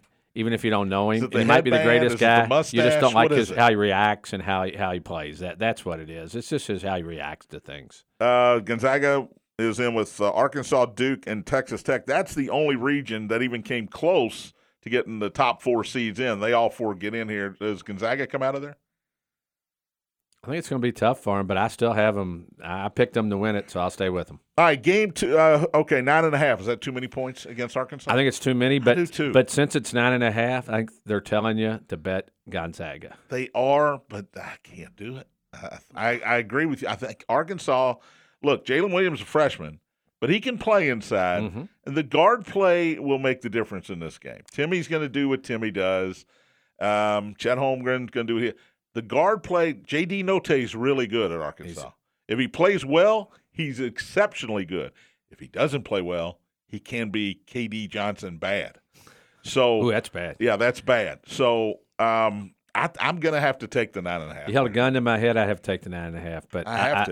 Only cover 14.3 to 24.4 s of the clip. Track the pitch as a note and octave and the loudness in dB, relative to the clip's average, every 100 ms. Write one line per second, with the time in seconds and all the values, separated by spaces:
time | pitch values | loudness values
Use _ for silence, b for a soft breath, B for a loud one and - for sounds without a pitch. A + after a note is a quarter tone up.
14.3 | - - _ _ _ A2+ A#2+ - A2 G2+ | -4 -18 _ _ _ -2 0 0 -4 -4
15.3 | - C3 A#2 B2+ A#2 - C3 A2+ G2+ C3 | 0 0 2 0 0 0 -4 -4 -2 -2
16.3 | G#2 G#2+ A#2 A2+ - A2+ F#2 G2+ A#2 A2 | 0 2 2 2 0 -6 -4 -6 -6 -6
17.3 | G#2+ G2 F#2 G#2+ F#2+ - G2 A2+ C3+ B2+ | -4 -6 -6 -6 -6 -8 -6 -4 -2 -4
18.3 | C#3 C3+ C#3 C#3+ - _ _ _ _ _ | -2 -2 -4 -8 -18 _ _ _ _ _
19.3 | _ _ _ _ _ _ _ _ _ _ | _ _ _ _ _ _ _ _ _ _
20.3 | _ - D#3+ - C3+ B2 A#2+ A2+ C3 G#2 | _ -8 -8 -4 -2 -2 0 0 0 -2
21.3 | G2 F#2+ F#2+ A2 - A#2 G#2+ G#2+ G2+ F#2 | -2 0 0 0 0 0 4 2 2 -4
22.3 | E2+ E2+ - E2+ F#2+ G2+ - B2 A#2+ G#2+ | -8 -14 -16 -10 -6 -6 0 0 2 -2
23.3 | G2 A2 G#2 - F#2 F2+ - F#2+ F2+ E2 | 0 0 -2 -4 -4 -4 -2 -2 -2 -6
24.3 | D2+ | -14